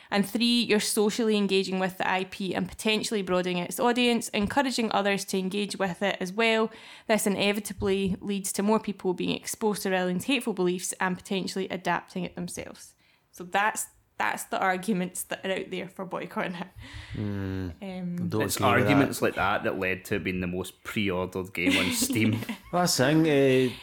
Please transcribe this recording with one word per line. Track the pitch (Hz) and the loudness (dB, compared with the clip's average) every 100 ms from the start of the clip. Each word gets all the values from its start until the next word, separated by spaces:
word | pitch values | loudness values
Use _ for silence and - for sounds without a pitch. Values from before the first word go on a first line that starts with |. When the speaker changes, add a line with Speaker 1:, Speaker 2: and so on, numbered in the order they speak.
| - | -2
Speaker 1:
And | 202 196 | 0 0
three, | 226 233 240 | 2 4 4
you're | 220 208 | 4 2
socially | - - 208 - 220 208 | 2 2 2 2 2 2
engaging | 196 190 185 185 | 4 2 2 0
with | 185 185 | -2 -2
the | - | 0
I | 185 190 | 0 -2
P | - 190 | -4 -2
and | 196 180 | -2 -4
potentially | - 220 214 - 214 | -2 0 0 0 -2
broadening | 185 180 180 180 | 0 0 2 -2
its | 175 - | -4 0
audience, | 240 240 247 233 - | 2 4 4 2 0
encouraging | - 202 277 277 240 214 | -2 0 2 2 0 0
others | 196 202 196 196 | 2 2 0 0
to | 196 | -2
engage | 185 202 208 - | -2 -2 -4 -2
with | 190 170 | -4 0
it | 202 - | -2 -2
as | 185 | -4
well. | 202 226 220 220 - - - - | 0 2 2 0 -4 -20 -16 0
This | 214 208 | 2 2
inevitably | 190 202 208 214 196 202 196 196 185 | 2 2 0 -4 -4 0 2 0 -2
leads | 202 202 196 | -4 -4 -4
to | - | -2
more | 202 220 | 2 2
people | 214 190 190 180 | 0 -4 -2 -2
being | 180 170 | -2 -2
exposed | - - 220 196 | -6 -2 -2 0
to | 196 | 0
Rowling's | 185 180 180 208 | 2 2 0 0
hateful | 269 240 | 0 0
beliefs | 185 180 180 - - | 0 0 0 -6 -2
and | 185 180 | -2 -2
potentially | - 196 185 196 185 | -4 -4 -4 -4 -4
adapting | 180 180 170 - 185 | -4 -2 -2 -4 -8
it | 175 - | -8 -8
themselves. | 180 - - - - _ _ _ _ | -10 -10 -12 -16 -20 _ _ _ _
So | - 175 | -18 -4
that's, | 196 214 - - _ _ - | 0 0 -2 -10 _ _ -2
that's | 214 - - | -2 -2 -4
the | 226 | 0
arguments | 190 185 180 185 180 - | 0 0 0 0 0 -6
that | - - 190 | -8 -8 -4
are | |
out | 185 - | -4 -4
there | 180 185 | -8 -8
for | - 180 | -10 -8
boycotting | 175 165 214 175 175 | -8 -6 -4 -4 -6
it. | 185 - - - - - | -10 -14 -14 -14 -10 -6
Speaker 2:
Mm. | 104 101 95 95 92 - | -4 -4 -4 -4 -6 -8
Speaker 1:
Um, | 196 185 180 175 110 | -12 -8 -6 -4 -2
Speaker 2:
Don't | 107 | -2
Speaker 3:
It's | 101 - | -2 0
Speaker 2:
agree | 127 | 2
with | 120 104 | 4 4
that. | |
Speaker 3:
arguments | - - - | 4 4 2
like | 110 - | 0 2
that | 95 104 113 | 0 0 -2
that | 85 | -2
led | 92 92 - | -2 -2 -2
to | 101 | -2
it | |
being | 92 92 | 0 -2
the | 90 | -2
most | 90 90 - - | -4 -6 -10 -6
pre-ordered | 113 98 90 90 92 90 | -2 0 0 -2 -4 -6
game | - - 285 | 0 2 2
on | 90 | 0
Speaker 1:
<laughs> | |
Speaker 3:
Steam. | 233 - 240 110 | 0 0 2 2
Speaker 1:
Yeah. | 107 - 214 - | 2 -2 -10 -2
Speaker 2:
Well, | 175 | 0
that's | 175 - | 2 4
the | |
thing, | 127 156 160 139 135 131 127 | 4 6 6 6 6 6 4
uh, | - | -2